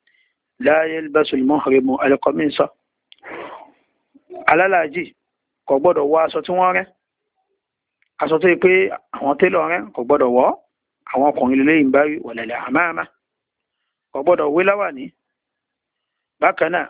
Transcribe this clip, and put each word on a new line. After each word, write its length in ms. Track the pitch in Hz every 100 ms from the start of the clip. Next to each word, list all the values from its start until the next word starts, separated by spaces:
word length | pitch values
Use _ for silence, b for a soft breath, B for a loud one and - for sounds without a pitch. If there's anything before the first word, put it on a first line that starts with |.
| _ _ _ _ _ _
"La 140 | 131 156
yalbasul 580 | 160 160 156 151 151 135
muhrimu 500 | 131 151 135 135 131 131
al-qamisa." 720 | 135 135 - 156 151 - 143 - _ _ _ - B B B B B B B _ _ _ _ 359
Alálàájì 640 | - 156 190 185 165 175 151 _ _ _ _ _ -
kò 60 | 135
gbọ́dọ̀ 280 | 170 156 143
wọ 100 | 160
aṣọ 200 | 160 160
tí 100 | 147
wọ́n 200 | 180 185
rẹ́. 120 | 180 185 _ _ _ _ _ _ _ _ _ _ _ _ -
Aṣọ 160 | 147 160
tó 80 | 180
yẹ 80 | 165
pé 140 | 185 185 190 - _
àwọn 240 | - 139 143
télọ̀ 280 | 185 180 156
rẹ́ 120 | 180 214
kò 80 | -
gbọ́dọ̀ 280 | 120 143 127
wọ̀. 200 | 120 160 - _ _ _ _ -
Àwọn 200 | - 143
ọkùnrin 300 | - 127 135
lélẹ́yìn 320 | 139 160 139
bá 100 | 135
wí, 120 | 151 156
wala 240 | 120 117
al-amama. 640 | 113 117 120 143 170 165 170 _ _ _ _ _ _ _ _ _ _
Kò 40 | 135
gbọ́dọ̀ 260 | 147 170 147
wé 100 | 156
láwàní. 400 | 190 202 190 135 135 _ _ _ _ _ _ _ _ _ _ _ _ _
Bákan 280 | 156 190 160
náà, 140 | 170